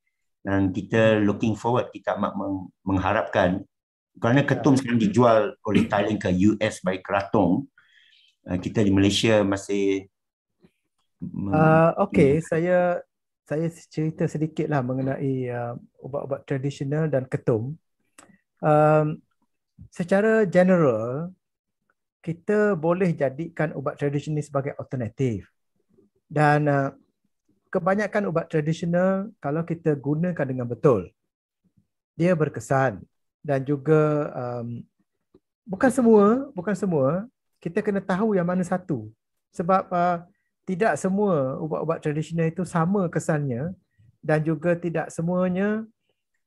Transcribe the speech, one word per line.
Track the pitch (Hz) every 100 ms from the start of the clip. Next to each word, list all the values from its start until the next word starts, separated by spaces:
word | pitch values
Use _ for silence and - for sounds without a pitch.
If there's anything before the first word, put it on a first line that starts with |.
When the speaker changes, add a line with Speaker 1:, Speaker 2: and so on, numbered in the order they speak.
| _ _ _ _
Speaker 1:
Dan | 101 98 95
kita | 92 92 117 110 107
looking | 104 101 117 104
forward, | 117 120 101
kita | 101 - 95
amat | 101 98
meng-, | 98 98 90 _ 92
mengharapkan. | 95 95 104 - 113 90 95 - _ _ _ _
Kerana | - 117 131 -
ketum | 131 147
Speaker 2:
Ya. | 131
Speaker 1:
sekarang | 120 120
dijual | 101 107 120 110 101 - -
oleh | 98 -
Thailand | 104 104 104
ke | 98 90 101
U | 107
S | 110 - 92
by | 92
keratung. | - 98 98 113 95 98 - _ _ _ _ _ _ _ -
Uh, | 90
kita | - - 101
di |
Malaysia | 98 98 98 117 107
masih | 101 98 - 101 98 98 95 _ _ _ _ _ _ _ _ _ _ -
mem- | - - 98
Speaker 2:
Uh, | 156 160 160 165 - 196
okey, | 196 139 151
Speaker 1:
mem- | 160
Speaker 2:
saya, | 165 175 180 180 175 - _ _ _ -
saya | 151 165 165 -
cerita | - 156 156 160
sedikit | 156 156 156 165
lah | 147
mengenai, | 123 131 131 139 139 131 123
uh, | 120 120 120 - _
ubat-ubat | - 139 - 139
tradisional | - 139 139 139 139 151 160
dan | 143 127
ketum. | 151 - 113 120 160 _ _ _ _ - _ _ _
Um, | 165 151 151 156 151 160 _ _ _ _ _ - -
secara | - 180 196 214 220
general, | 208 180 185 180 151 110 113 135 170 185 _ _ _ _ _ _ _ _
kita | - 165 - 208 208
boleh | 190 160 175 185
jadikan | 165 139 131 170 - 156
ubat | 156 139 -
tradisional | 143 143 147 151
sebagai | 147 139 135 -
alternatif. | 127 127 110 - 135 104 92 _ _ _ _ _ _ _ -
Dan, | 147 151 147 147
uh, | 139 139 - _ _ _ _ _ _ _
kebanyakan | 190 170 196 208 208 202
ubat | 165 160
tradisional, | 160 151 160 170 175 185 190 208 -
kalau | 143 151
kita | 170 165 165
gunakan | 143 127 151 180 170
dengan | 139 127 120
betul, | 117 151 113 82 _ _ _ _ _ _ _ _ _ _ -
dia | 170
berkesan. | 175 147 - - 135 131 95 82 _ _ _
Dan | 147 139
juga, | 131 143 131 156 151 147 147 -
um, | 123 120 117 117 - _ _ _ _ _ _ _
bukan | - 190 269
semua, | 247 233 214 202 247 285
bukan | - 175 190
semua, | 208 160 131 170 233 _ _ _
kita | 175 170
kena | 208 196
tahu | - 180 220 196
yang |
mana | 170 185
satu. | 180 185 - 139 107 - _ _ _ -
Sebab, | 175 190 190
uh, | 175 175 170 170 _ _ _ -
tidak | 180 220 151
semua | 190 190 208 165 131 135
ubat-ubat | 156 165 156 165
tradisional | 156 147 156 165
itu | 165 165 175
sama | 175 165 202 175
kesannya | 165 - 156 143 117 156 190 _ _ _ _
dan | 147 156
juga | 151 156 170 170
tidak | 175 165 151
semuanya, | - 170 180 185 180 202 214 220 _ _ _ _ _